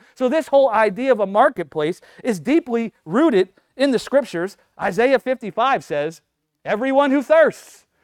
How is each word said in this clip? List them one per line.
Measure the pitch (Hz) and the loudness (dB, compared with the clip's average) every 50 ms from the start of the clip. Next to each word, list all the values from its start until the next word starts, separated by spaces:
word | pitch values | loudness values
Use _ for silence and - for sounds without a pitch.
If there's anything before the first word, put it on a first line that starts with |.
| _ _ _ | _ _ _
So | - 262 247 | -2 -2 0
this | 294 320 - | 0 0 0
whole | - 277 277 269 247 | 2 2 2 4 4
idea | 208 220 220 220 180 226 262 269 | 2 2 2 0 0 -2 0 0
of | 208 208 | 0 0
a | 196 | -2
marketplace | 190 196 214 269 302 - 180 165 135 - 160 151 160 185 - _ - _ - | 0 2 2 2 2 0 -4 -10 -8 -6 -4 -4 -4 -6 -8 _ -20 _ -8
is | - 254 202 165 | -6 -4 -4 -4
deeply | 139 247 302 339 - 254 233 233 233 - - _ - | -2 0 0 0 0 -2 -4 -4 -4 -6 -10 _ -8
rooted | 156 180 262 330 320 226 185 190 - _ _ _ _ _ | -2 0 2 2 4 2 2 0 -2 _ _ _ _ _
in | 254 269 277 | -2 -2 0
the | 240 196 | 0 -2
scriptures. | - - 254 285 - - - 165 175 202 - _ _ _ _ - | -2 0 0 0 0 -2 -6 -8 -8 -8 -10 _ _ _ _ -8
Isaiah | 185 202 175 202 240 277 269 233 | -6 -4 -2 0 0 2 2 0
fifty-five | - 254 262 - 220 190 - 220 240 269 262 175 | 0 -2 -6 -6 -8 -8 -4 -2 0 0 0 -2
says, | - - 156 143 147 165 165 - _ _ _ _ _ _ _ _ - | -4 -6 -6 -4 -4 -6 -8 -14 _ _ _ _ _ _ _ _ -8
"Everyone | 151 202 208 262 269 262 277 285 269 | -6 -4 -4 -2 0 2 2 2 2
who | 269 294 | 0 0
thirsts, | 240 - 311 330 302 220 - - - - - - _ _ _ _ | 0 2 2 4 2 2 0 -6 -14 -20 -20 -20 _ _ _ _